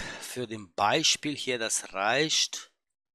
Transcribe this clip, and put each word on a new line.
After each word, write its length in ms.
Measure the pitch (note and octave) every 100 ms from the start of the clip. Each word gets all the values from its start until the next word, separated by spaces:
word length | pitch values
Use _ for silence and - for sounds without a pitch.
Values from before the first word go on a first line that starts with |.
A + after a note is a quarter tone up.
| - -
für 260 | - B2 A#2
den 260 | A2 G2
Beispiel 640 | - G#2 D3 - - C3 C3
hier, 240 | - B2
das 340 | A2 - -
reicht. 800 | G2 G#2 C3 D#3 - - - - _ _ _ _